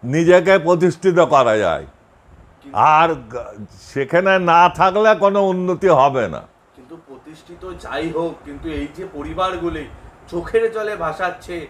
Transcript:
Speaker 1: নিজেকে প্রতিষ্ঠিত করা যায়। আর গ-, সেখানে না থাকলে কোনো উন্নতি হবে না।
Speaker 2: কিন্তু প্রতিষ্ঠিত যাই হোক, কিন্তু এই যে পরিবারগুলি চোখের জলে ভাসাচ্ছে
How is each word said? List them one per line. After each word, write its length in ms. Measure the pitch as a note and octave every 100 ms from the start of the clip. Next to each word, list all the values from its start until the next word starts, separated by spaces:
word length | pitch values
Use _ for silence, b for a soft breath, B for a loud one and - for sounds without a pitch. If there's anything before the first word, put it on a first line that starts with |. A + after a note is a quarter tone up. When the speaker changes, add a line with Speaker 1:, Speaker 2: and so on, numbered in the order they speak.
Speaker 1:
নিজেকে 540 | A#2+ D3 E3+ F3+ F3+ F#3+
প্রতিষ্ঠিত 600 | D#3+ F3+ F3+ - F#3+ F3
করা 380 | D#3 C#3+ A#2+ G#2+
যায়। 280 | F#2+ D2 D2 _ _ _ _ - - _ -
আর 360 | G#2+ C#3 D#3 E3
গ-, 340 | D3+ A2+ A#2+ A2+ G#2 G#2 - -
সেখানে 460 | C#3 C3+ F3 F#3+ F#3+
না 300 | F3 E3+ F3
থাকলে 460 | E3 F#3 F#3+ A3
কোনো 280 | G#3+ G3+ G3+
উন্নতি 460 | G3 F#3 F3+ F3 F#3+
হবে 400 | D3 C#3 C3 G#2
না। 140 | C#2 - _ _ _
Speaker 2:
কিন্তু 200 | B2+ E3+ _
প্রতিষ্ঠিত 640 | C3 D3+ D#3 - F3 F#3 F3
যাই 280 | - C3+ E3
হোক, 240 | D3+ E3 -
কিন্তু 240 | D3+ C#3+ E3
এই 180 | D3+ C#3+ E3
যে 80 | F3+
পরিবারগুলি 720 | D3 D#3 D#3+ F#3 F3+ E3+ D#3 C#3 - - - -
চোখের 440 | E3+ E3+ A3+ A3+
জলে 240 | A3 G#3+ G3+
ভাসাচ্ছে 720 | D#3+ - F3+ F3+ - F3